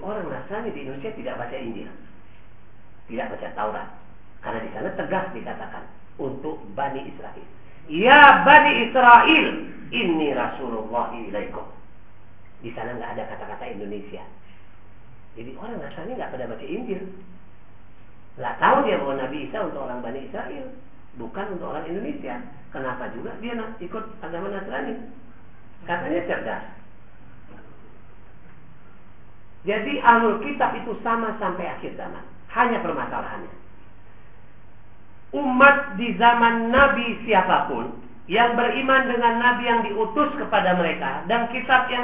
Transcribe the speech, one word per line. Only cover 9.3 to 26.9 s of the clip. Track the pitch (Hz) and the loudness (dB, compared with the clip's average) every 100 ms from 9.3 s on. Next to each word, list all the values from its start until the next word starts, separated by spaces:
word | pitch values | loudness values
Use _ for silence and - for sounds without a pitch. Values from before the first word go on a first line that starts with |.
| 320 208 - - - - | 6 4 0 -6 -10 -6
inni | 240 196 160 147 | -2 0 2 2
Rasulullah | 127 117 - 127 113 107 117 110 117 | 2 -2 -4 -6 -6 -4 -2 -2 -4
ilaikum. | 104 101 92 - - - - - - - - - - - | -6 -6 -6 -8 -10 -12 -12 -12 -12 -12 -12 -14 -14 -12
Di | 117 117 | -10 -8
sana | 113 123 | -8 -8
nggak | 113 110 | -8 -6
ada | 107 | -8
kata-kata | 110 104 104 - | -8 -10 -10 -10
Indonesia. | 101 104 104 - - - - - - - - - - - - - | -8 -8 -8 -10 -12 -12 -12 -12 -12 -12 -14 -14 -14 -14 -14 -14
Jadi | 110 120 - | -12 -12 -10
orang | 220 220 | -10 -8
Nasrani | 143 - 170 247 | -8 -10 -8 -8
nggak | 143 131 | -8 -8
pada | 117 | -8
baca | 113 135 | -8 -6
Injil. | 190 233 185 - - - - - - - - - - - - - - | -6 -4 -6 -8 -12 -12 -12 -12 -12 -14 -14 -14 -14 -14 -14 -14 -8
Nggak | 123 - | -6 2
tahu | - 277 233 | 4 6 4
dia | 175 | 2
bahwa | 139 135 135 | 0 -2 -4
Nabi | 147 127 | -6 -6
Isa | 220 180 | -6 -6
untuk | 143 127 | -6 -8
orang | 123 117 | -6 -8
Bani | 135 131 | -8 -8
Israel, | 208 254 277 262 254 - - - 127 | -8 -8 -10 -12 -12 -12 -14 -12 -10
bukan | 113 - 208 180 | -10 -8 -8 -8
untuk | 131 | -8
orang | 143 165 | -8 -6
Indonesia. | 180 240 135 131 123 123 - - | -6 -6 -8 -8 -10 -10 -12 -12
Kenapa | 139 131 123 123 110 | -8 -6 -6 -8 -8
juga | 175 196 | -10 -8
dia | 226 233 | -8 -6
na-, | 220 - | -8 -8
ikut | 170 220 220 - | -10 -8 -10 -10
agama | 160 170 196 | -8 -8 -6
Nasrani? | 196 - - 277 - - - - - - - - - - | -6 -6 -6 -6 -8 -10 -12 -12 -12 -12 -12 -14 -12 -6
Katanya | 180 180 175 - | -4 -2 -2 -2
cerdas. | - - - - - - | -4 -4 -6 -8 -12 -12